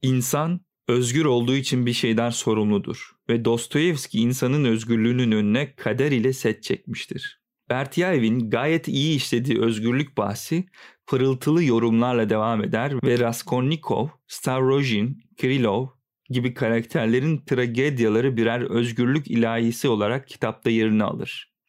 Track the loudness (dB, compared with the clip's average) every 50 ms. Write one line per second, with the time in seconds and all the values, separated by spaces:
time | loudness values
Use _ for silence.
0 | 2 2 2 2 0 0 0 0 0 0 -2 -4 _ _ _ _ _ 0 0 2
1 | 2 0 0 2 2 4 2 2 2 2 0 0 0 -2 -2 0 0 0 0 0
2 | 0 2 2 2 2 0 -2 -2 -2 0 0 2 2 2 2 0 0 -4 -8 -10
3 | -12 -20 _ _ _ -2 -2 0 2 2 0 0 -2 -2 -2 0 2 2 0 -2
4 | -6 -6 -2 0 0 0 0 0 0 0 2 2 2 2 2 0 0 0 0 2
5 | 2 2 2 2 2 2 2 2 2 2 2 0 0 -4 -8 -6 -4 -4 0 0
6 | 0 0 2 2 2 0 -2 0 -2 -2 -2 -2 -4 -6 -6 -6 _ -12 -10 -10
7 | -10 -10 -12 -10 -10 -12 -14 _ _ _ _ _ _ _ -4 -4 -4 -4 -2 0
8 | 0 2 2 2 2 2 2 0 0 0 -2 -2 0 0 0 -2 -2 -2 -2 0
9 | 0 0 0 0 -2 -2 -2 -2 0 0 0 2 2 0 0 0 -2 -2 0 0
10 | -2 -4 _ -4 -2 -2 -4 -8 -6 -4 -4 -4 -4 -6 _ -20 -20 -20 -20 _
11 | _ -4 -2 0 2 0 0 0 0 0 2 2 4 4 2 2 2 2 2 2
12 | 2 2 2 0 0 2 0 0 0 0 0 0 -2 -2 -2 -2 -2 -2 -4 -2
13 | 0 0 2 2 2 0 -2 -4 -6 -4 -2 0 0 0 -2 -2 -4 -4 -2 -2
14 | -2 -4 -8 _ _ _ -18 -8 -4 -2 0 0 2 2 2 2 2 0 0 0
15 | 0 -2 -4 -8 -14 _ _ _ -2 0 0 2 2 2 2 0 -2 -4 _ _
16 | _ _ _ _ _ _ -4 -2 -2 -2 -2 -2 -2 0 0 0 -2 -2 -2 0
17 | 0 2 2 2 2 0 -2 -2 -2 -2 0 0 0 0 0 0 0 0 0 2
18 | 2 2 4 2 2 2 0 2 0 0 0 -2 -4 -2 0 0 -2 -2 0 0
19 | 0 2 2 0 -2 -2 0 0 2 2 0 0 0 0 -2 -2 -2 0 0 2
20 | 0 0 -2 -4 -6 _ -8 -6 -4 -4 -4 -4 _ 0 2 2 2 2 2 2
21 | 2 0 -2 -6 -8 -10 -10 -14 -16 _ _ _ _